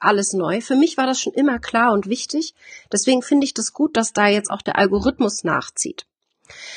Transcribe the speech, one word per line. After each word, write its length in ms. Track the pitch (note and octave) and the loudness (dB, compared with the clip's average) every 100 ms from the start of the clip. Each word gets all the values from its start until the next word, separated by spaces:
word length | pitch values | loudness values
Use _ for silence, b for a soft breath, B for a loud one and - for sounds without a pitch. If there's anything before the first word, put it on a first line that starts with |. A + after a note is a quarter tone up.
alles 320 | - G3+ G3 | 0 2 0
neu.“ 280 | F#3+ D#3+ G3+ | -2 -2 -2
Für 160 | - C4+ | 0 4
mich 200 | D#4+ - | 4 2
war 100 | C4 | -2
das 120 | C4 | -2
schon 120 | - | -4
immer 260 | - C#4+ A#3+ | 0 0 0
klar 340 | - A3+ A#3+ | -2 2 2
und 160 | G#3 F#3+ | 2 0
wichtig. 460 | B3+ - D4 D#4+ B B B B | -6 -4 -4 -6 B B B B
Deswegen 300 | G3+ - B3+ | -2 2 2
finde 240 | - C#4+ C#4 | 2 2 2
ich 80 | |
das 180 | - A3+ | -4 -6
gut, 240 | - D#4 C4 | -2 0 0
dass 160 | A3+ | -2
da 160 | - G#3 | 2 2
jetzt 220 | G#3 G3+ | 2 -2
auch 120 | G#3 | -6
der 140 | - - | -2 0
Algorithmus 680 | G3 G3+ - - G#3+ - | 2 2 0 0 0 -2
nachzieht. 640 | E3+ C3+ - - - - - _ _ _ B B B | -2 -2 -4 -8 -8 -10 -16 _ _ _ B B B